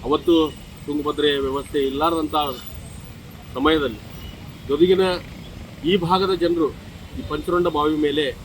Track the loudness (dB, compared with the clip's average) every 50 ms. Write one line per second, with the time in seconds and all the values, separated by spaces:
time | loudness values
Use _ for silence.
0 | 2 2 0 2 4 4 6 6 4 2 -2 -10 -16 -18 -16 -14 -10 -6 -4 -2
1 | -2 -2 0 2 2 2 2 2 0 -2 -2 -4 -6 -2 0 0 0 2 2 2
2 | 2 2 2 2 -2 0 0 0 0 0 -4 -8 -12 -14 -14 -14 -14 -14 -16 -16
3 | -16 -16 -16 -18 -18 -18 -18 -18 -16 -10 -4 2 4 4 4 4 2 0 -4 -6
4 | -12 -14 -14 -14 -14 -14 -14 -14 -16 -16 -16 -14 -4 -2 4 6 6 6 6 4
5 | 4 2 0 -2 -6 -12 -14 -14 -14 -14 -14 -14 -14 -16 -14 -4 0 2 2 2
6 | 4 4 4 4 4 2 2 2 2 2 2 2 0 0 -2 -6 -16 -16 -16 -16
7 | -16 -12 -10 -10 -6 -4 -6 -4 -2 0 2 2 2 2 2 2 2 2 2 2
8 | 2 2 2 2 0 -2 -4 -8